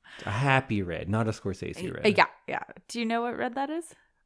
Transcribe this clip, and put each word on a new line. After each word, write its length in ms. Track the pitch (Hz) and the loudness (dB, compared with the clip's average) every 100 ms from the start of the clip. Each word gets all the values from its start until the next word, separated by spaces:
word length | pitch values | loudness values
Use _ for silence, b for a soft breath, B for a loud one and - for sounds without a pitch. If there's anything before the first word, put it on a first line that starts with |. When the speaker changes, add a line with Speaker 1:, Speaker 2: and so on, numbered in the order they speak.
| - B - | -20 B -6
Speaker 1:
A 40 | |
happy 520 | 101 139 135 131 107 | 0 4 4 4 0
red, 260 | 90 80 78 | 0 -4 0
not 180 | 110 110 | 0 0
a 40 | |
Scorsese 500 | 104 101 92 - - | -2 -4 -6 -6 -6
Speaker 2:
Y-, 80 | 185 - | -8 0
Speaker 1:
red. 140 | 220 202 | 4 6
Speaker 2:
yeah, 100 | - - - | 4 2 -6
yeah. 140 | - - - - | -6 -6 -14 -10
Do 100 | 233 | -4
you 60 | 226 | 0
know 160 | 233 | 0
what 140 | 240 233 | -2 -2
red 180 | 247 | -4
that 160 | 240 277 | -2 -4
is? 240 | 320 339 - _ _ | -4 -8 -14 _ _